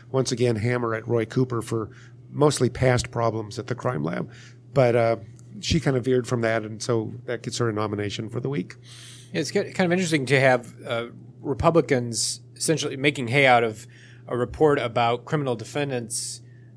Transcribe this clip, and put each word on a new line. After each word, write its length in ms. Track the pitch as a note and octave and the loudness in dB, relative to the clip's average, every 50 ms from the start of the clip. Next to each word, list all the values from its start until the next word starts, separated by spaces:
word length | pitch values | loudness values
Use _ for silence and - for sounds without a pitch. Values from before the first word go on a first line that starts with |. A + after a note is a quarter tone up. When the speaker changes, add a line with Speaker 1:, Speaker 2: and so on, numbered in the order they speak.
| - - | -10 -4
Speaker 1:
once 180 | - C3 B2+ - | 0 0 0 0
again 260 | C3 A2+ A#2+ A#2+ A#2 | 0 0 0 0 0
hammer 380 | G#2+ G2+ B2 B2 B2 A#2+ A2+ A2+ | 0 0 0 0 0 -2 -2 -4
at 140 | A2 A2+ A#2 | -4 -2 -2
Roy 160 | A#2 A#2 A2 | 0 0 0
Cooper 380 | A2+ - C3+ C3 B2 B2 A#2 | 0 0 0 0 0 -2 -4
for 260 | G#2+ - A#2 A2+ G#2+ - - - - - - - - - | -4 -4 -4 -4 -6 -6 -12 -18 -20 -20 -20 -20 -18 -8
mostly 380 | - C3 D3 D3+ C3+ - C3+ A2+ | 0 2 4 4 4 4 0 0
past 420 | A#2 - B2+ C3 B2 B2 - - | 2 2 4 4 4 2 0 -2
problems 480 | - A#2+ A#2 A2+ G#2+ A2+ G#2+ G2+ G#2+ A#2 | -4 -2 -2 0 -2 -2 -6 -8 -10 -8
at 100 | G#2+ - | -6 -6
the 60 | B2+ | -6
crime 300 | A#2+ - B2+ C3 D3+ - | -4 -4 -4 -2 -2 -4
lab. 260 | D#2+ F3+ - - - - - - - - - - - - | -4 -4 -4 -6 -8 -12 -18 -20 -20 -20 -20 -12 -2 2
But, 200 | C#3+ B2+ A#2+ A#2 | 4 4 4 4
uh, 220 | A#2+ A2+ A2+ A2+ G#2 - - - - - - - G#3 | 4 4 2 0 -2 -6 -12 -20 -20 -20 -18 -16 -8
she 200 | - - F3 E3 | -4 0 0 0
kind 160 | - D3+ C3+ | 2 2 0
of 80 | B2+ A2+ | 0 2
veered 220 | B2+ B2+ B2+ A#2+ | 2 0 0 0
from 160 | - B2+ A#2+ | 0 -2 0
that, 220 | A2+ A2+ A2+ A2+ G#2+ | 0 0 0 0 -2
and 180 | G#2+ A2 G#2+ | -6 -10 -8
so 320 | - - A#2+ A2+ A2 A2 A2+ A#2+ - | -4 -2 -2 0 -2 -4 -8 -10 -10
that 180 | - B2 A2+ | -8 -8 -8
gets 140 | - A#2 A2 | -8 -6 -4
her 140 | - B2 A#2 | -2 -2 0
a 20 | |
nomination 560 | G#2+ G#2 G#2+ G#2 G#2 G#2 G#2 G2+ G#2 - A#2 G#2+ | 0 -2 -2 -2 -2 -4 -4 -4 -6 -8 -8 -8
for 120 | A#2 A#2 | -6 -6
the 100 | B2 C#3 | -4 -4
week. 240 | C#3 D#3+ F#3 - - - - - - - - - - - - - | -4 -4 -6 -8 -10 -20 -20 -20 -20 -20 -20 -20 -20 -20 -16 -8
Speaker 2:
Yeah, 80 | - E3+ | -6 -6
it's 100 | D3+ - | -4 -2
ki-, 220 | - G3+ G3 - | -2 -2 -2 -2
kind 140 | - - F#3+ | 0 0 2
of 60 | E3+ | 2
interesting 340 | F3 F#3 F#3 D#3+ D#3+ D3 C3 | 2 2 0 0 0 0 2
to 120 | B2 C#3 C3 | 2 4 6
have, 360 | C3 C3+ B2 A#2+ A#2 - - - - | 6 6 4 4 0 -6 -16 -14 -8
uh, 200 | C#3 A#2+ A#2 A#2+ A#2+ - - - - - - | -6 -4 -4 -6 -8 -12 -18 -20 -20 -18 -10
Republicans 1000 | - D3+ C3+ - - E3+ E3 E3 - - C#3+ B2 A#2+ A#2 A2+ G#2+ - - - - - - - | -6 -6 -2 2 2 4 4 4 4 4 2 2 0 -2 -4 -4 -4 -4 -6 -8 -12 -16 -10
essentially 440 | - - - D#3+ C#3 C#3+ C#3 B2+ C3+ | -4 0 0 0 0 -2 -4 -4 0
making 300 | C3+ D3 C3+ C#3+ B2+ A2+ | 0 0 0 0 -2 0
hay 180 | B2 C#3+ C#3 | 4 6 6
out 180 | C3 B2 A#2+ A#2 | 8 8 6 6
of 220 | A2+ G#2+ - - - - - - - - - - - | 2 -2 -6 -12 -18 -20 -20 -20 -20 -20 -18 -10 -6
a 80 | B2+ | -4
report 420 | A#2+ B2 A#2+ - - D#3 D3+ C#3+ C#3 | -4 -4 -2 2 4 4 4 4 4
about 460 | A#2+ A#2+ A2 B2 A#2 A#2 A#2+ B2 A#2+ | 0 0 0 2 2 2 2 0 -2
criminal 320 | - D#3+ D3+ C#3+ C3 A#2+ | -4 -4 -2 -2 -2 -4
defendants, 840 | A2 A2+ - - D3 D3 C#3 C3 B2 A#2 - - - - - - - - - - - - - - | -4 -6 -8 -6 -4 -4 -2 -4 -4 -6 -6 -8 -8 -8 -8 -10 -14 -16 -20 -20 -20 -20 -20 -20